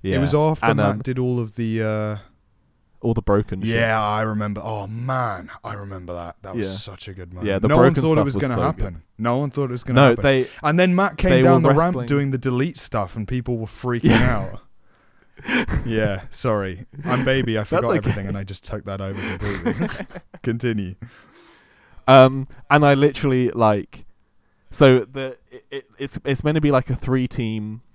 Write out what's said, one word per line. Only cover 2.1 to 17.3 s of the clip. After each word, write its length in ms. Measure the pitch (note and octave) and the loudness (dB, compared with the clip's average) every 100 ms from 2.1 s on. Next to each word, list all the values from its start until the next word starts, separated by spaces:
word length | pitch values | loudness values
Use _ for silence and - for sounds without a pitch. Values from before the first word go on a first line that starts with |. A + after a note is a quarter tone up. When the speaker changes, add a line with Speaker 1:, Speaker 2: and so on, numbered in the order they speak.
| G#2 - _ _ _ _ _ _ _ | -8 -14 _ _ _ _ _ _ _
Speaker 2:
all 120 | A#2 | -2
the 80 | A2 | -2
broken 400 | G#2 G2+ G#2 G2 | 2 0 0 -4
shit. 80 | G#2+ A2+ | -2 0
Speaker 1:
Yeah, 260 | A2+ A2 | 2 0
I 200 | G#2 G#2+ | 0 -2
remember. 400 | A2 G#2+ G#2 G2+ | -2 -2 -4 -6
Oh, 240 | A2 G#2+ G2+ | -8 -8 -8
man, 600 | A2+ B2+ C3 A#2+ F#2 - - | -8 -4 -2 -4 -6 -12 -16
I 100 | G#2+ | -14
remember 400 | G#2 G2+ F#2+ F2 | -12 -12 -12 -10
that. 240 | F2 E2+ - | -10 -12 -14
That 140 | F#2+ A2 | -10 -6
was 120 | G2 | -6
Speaker 2:
Yeah. 60 | G2 | -6
Speaker 1:
such 300 | - F#2+ - | -10 -14 -16
a 60 | |
good 200 | F#2 F2 | -14 -14
moment. 140 | F2+ G#2 | -8 -4
Speaker 2:
Yeah, 100 | F#2+ | 0
the 80 | G#2 | 4
Speaker 1:
No 80 | D3+ | 6
one 60 | C3 | 6
Speaker 2:
broken 80 | D3+ | 6
Speaker 1:
thought 80 | D#3 | 2
it 20 | D3+ | 2
Speaker 2:
stuff 100 | C#3 | 2
Speaker 1:
was 100 | G#2 | 0
Speaker 2:
was 60 | |
Speaker 1:
gonna 140 | C3+ A#2 | -2 0
Speaker 2:
so 60 | |
Speaker 1:
happen. 320 | B2+ D#3 G2 E2 | -2 -2 -6 -6
Speaker 2:
good. 60 | _ - | _ -4
Speaker 1:
No 140 | A#2 B2 | -2 0
one 120 | C#3+ | -2
thought 160 | C#3+ C3 | -4 -4
it 60 | |
was 120 | A#2+ | -6
gonna 180 | - B2+ | 2 6
Speaker 2:
No, 80 | C3+ | 6
Speaker 1:
happen. 140 | A#2 | 6
Speaker 2:
they, 240 | C#3 C3 B2+ - | 2 2 0 -4
Speaker 1:
And 180 | D3+ E3 | 0 2
then 160 | F#3 F3+ | 4 2
Matt 220 | G3 D#3 | 0 0
came 120 | F#3 | 2
Speaker 2:
they 100 | C3 | 6
Speaker 1:
down 220 | D3+ E3+ | 6 6
Speaker 2:
were 60 | D#3 | 6
Speaker 1:
the 20 | C#3+ | 4
ramp 200 | E3+ D#3 | 2 -2
Speaker 2:
wrestling. 100 | B2 | 0
Speaker 1:
doing 240 | C#3+ C#3 | 0 0
the 60 | C3 | -2
delete 400 | C3 B2 D#3 D3 | -2 -2 -2 -6
stuff, 380 | - A2+ F#2+ A#2 | -6 -4 -4 -8
and 120 | G2+ | -6
people 300 | B2+ B2 A#2+ | -6 -4 -6
were 80 | A2 | -8
freaking 440 | - B2 A#2+ - | -8 -4 0 2
Speaker 2:
Yeah. 280 | A2 B2+ A2 F#2+ | 4 4 0 -4
Speaker 1:
out. 60 | - - - _ _ _ _ _ - - B2 - - A#2 | -10 -16 -20 _ _ _ _ _ -16 -4 -4 -2 -4 -2
Yeah, 360 | A2 G#2+ F#2+ - | -2 -2 -4 -8
sorry. 540 | - B2+ G#2+ F#2+ F2+ - C#3 | -6 -2 -2 -4 -10 -14 -12
I'm 220 | E3 B2+ | -4 -2
baby. 320 | C3+ | 0